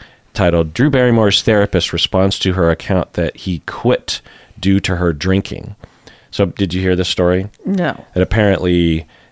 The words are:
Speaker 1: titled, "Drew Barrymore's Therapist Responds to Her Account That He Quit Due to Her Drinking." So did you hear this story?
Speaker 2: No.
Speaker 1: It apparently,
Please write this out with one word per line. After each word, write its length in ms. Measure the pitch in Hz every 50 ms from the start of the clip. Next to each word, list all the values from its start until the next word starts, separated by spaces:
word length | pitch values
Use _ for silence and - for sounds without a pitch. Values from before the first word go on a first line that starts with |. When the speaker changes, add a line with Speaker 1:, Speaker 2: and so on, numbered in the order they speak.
| - - _ _ _ _ -
Speaker 1:
titled, 400 | - 98 87 85 85 82 78 80
"Drew 160 | - 131 156
Barrymore's 520 | 139 131 127 123 117 113 110 101 - - -
Therapist 480 | 123 110 104 101 - - 90 - -
Responds 480 | - 82 - - - 95 95 98 - -
to 140 | - 98 90
Her 160 | 90 87 82
Account 420 | 82 - - - 98 92 - - -
That 220 | - 85 76 -
He 220 | - - 95 87 80 -
Quit 560 | - - - - 117 - - - - - - - - - - - - - -
Due 200 | - 98 95 98
to 140 | - - 92
Her 140 | 87 90 87 80
Drinking." 600 | 71 85 95 95 98 - - - 50 - - 104 - - - _ _ _ - - - _ _
So 140 | - - 101
did 280 | 90 - - 101 87 87
you 80 | 92
hear 140 | 92 92 92
this 140 | 90 92 -
story? 400 | - - 90 87 90 92 95 104 - _ -
Speaker 2:
No. 400 | - 202 185 175 143 - - - - -
Speaker 1:
It 60 | 90
apparently, 840 | 90 - - 113 107 101 92 - - 90 90 87 85 82 80 78 78 - _ _ _ _